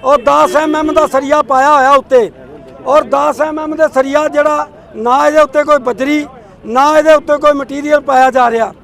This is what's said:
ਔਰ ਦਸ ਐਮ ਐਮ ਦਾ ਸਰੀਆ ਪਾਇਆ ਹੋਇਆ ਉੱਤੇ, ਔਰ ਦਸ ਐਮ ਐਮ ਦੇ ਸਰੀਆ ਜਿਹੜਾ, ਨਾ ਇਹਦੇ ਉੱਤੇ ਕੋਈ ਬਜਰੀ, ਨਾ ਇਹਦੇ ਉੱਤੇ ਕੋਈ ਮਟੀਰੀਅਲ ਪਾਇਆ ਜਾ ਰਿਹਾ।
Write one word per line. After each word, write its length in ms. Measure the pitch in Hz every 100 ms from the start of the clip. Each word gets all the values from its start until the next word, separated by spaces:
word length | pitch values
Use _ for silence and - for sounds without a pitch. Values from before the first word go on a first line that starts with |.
ਔਰ 180 | 262 285
ਦਸ 340 | 277 294 294 294
ਐਮ 200 | 311 302
ਐਮ 160 | 311
ਦਾ 140 | 320 302
ਸਰੀਆ 360 | 262 277 302
ਪਾਇਆ 320 | 294 262 277
ਹੋਇਆ 160 | 294 262
ਉੱਤੇ, 400 | 277 254 262 190 - - 147 - - -
ਔਰ 160 | 285
ਦਸ 360 | 247 277 294 277
ਐਮ 180 | 302 311
ਐਮ 140 | 311 311
ਦੇ 120 | 311
ਸਰੀਆ 320 | 262 269 285 302
ਜਿਹੜਾ, 380 | 294 294 302 294 - - 220
ਨਾ 300 | 226 262 294
ਇਹਦੇ 140 | 302
ਉੱਤੇ 240 | 294 302
ਕੋਈ 140 | 294 294
ਬਜਰੀ, 480 | 247 226 269 302 294 - - - 208
ਨਾ 200 | 240 285 311
ਇਹਦੇ 160 | 302
ਉੱਤੇ 220 | 302 302 294
ਕੋਈ 140 | 294
ਮਟੀਰੀਅਲ 480 | 285 262 277 294 294
ਪਾਇਆ 300 | 285 262 262
ਜਾ 200 | 254 240
ਰਿਹਾ। 220 | 233 214 -